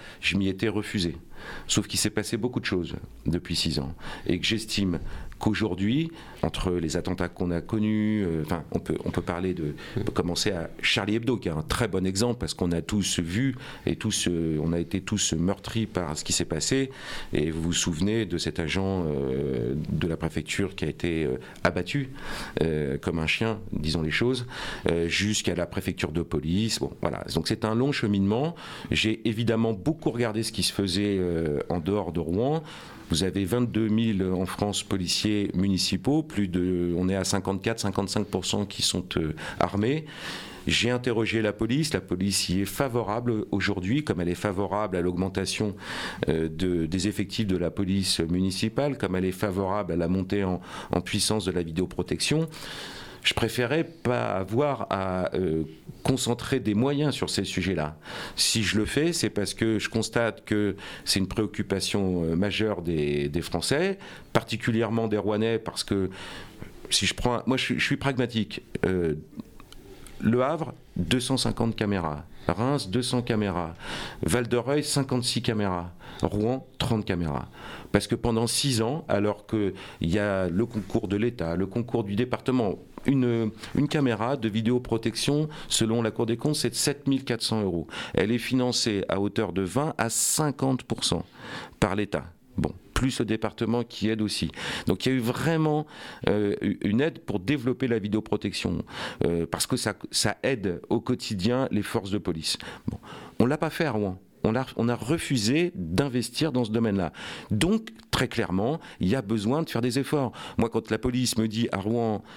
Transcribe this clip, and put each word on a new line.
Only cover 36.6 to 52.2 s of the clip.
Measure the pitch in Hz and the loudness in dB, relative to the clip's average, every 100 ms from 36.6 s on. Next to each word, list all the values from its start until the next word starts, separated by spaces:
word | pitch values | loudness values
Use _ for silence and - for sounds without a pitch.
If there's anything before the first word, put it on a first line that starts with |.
| 90 90 87 87 | 2 2 2 2
on | 92 | 2
est | 98 | 2
à | 92 | 2
cinquante-quatre, | 98 101 98 113 113 | 0 0 0 0 0
cinquante-cinq | 101 92 98 107 101 | 0 0 0 0 0
pour | 95 - | -2 0
cent | 104 98 | 0 -2
qui | - | -2
sont, | - 92 87 87 | 0 0 -2 0
euh, | 80 78 - - | 0 -2 -6 0
armés. | 90 101 110 156 156 - - - - - - | 0 2 2 0 -4 -10 -10 -10 -12 -8 0
J'ai | - 117 | 2 2
interrogé | 123 123 113 104 110 | 2 2 2 2 2
la | 107 | 2
police, | 101 110 139 156 | 2 2 2 2
la | 92 | 0
police | - 90 98 92 - | 0 0 2 2 2
y | 90 | 2
est | 98 | 0
favorable | - 135 117 98 110 120 110 - | 0 0 0 0 0 0 0 0
aujourd'hui, | 98 104 95 92 143 151 | 0 0 0 2 2 2
comme | 85 | 0
elle | 87 | 0
est | 87 | 0
favorable | 104 95 95 101 107 90 | 0 0 0 0 0 0
à | |
l'augmentation, | 87 87 95 95 92 - 107 92 - - - - - | 0 2 0 0 -2 0 -2 -4 -8 -8 -8 -4 0
euh, | 80 80 | 2 0
de, | 78 92 85 80 | 0 2 2 2
des | 92 101 | 2 0
effectifs | 98 98 - 104 | 0 -2 -2 0
de | 92 | 2
la | 85 | 0
police | 85 95 98 92 - | 0 2 2 2 2
municipale, | 82 90 95 92 110 135 143 131 | 2 2 2 0 -2 0 0 0
comme | 95 90 | 0 0
elle | 92 | 0
est | |
favorable | 90 104 92 92 104 90 | 0 0 0 0 0 0
à | 82 | 0
la | 85 | 2
montée | 95 92 101 95 | 2 2 0 2
en, | 87 - - - | 0 -4 -12 -2
en | 90 | -2
puissance | - 107 - 110 | 0 0 2 0
de | 90 | 0
la | 87 | 0
vidéoprotection. | 82 82 90 - 90 123 | 0 0 0 -2 -2 -2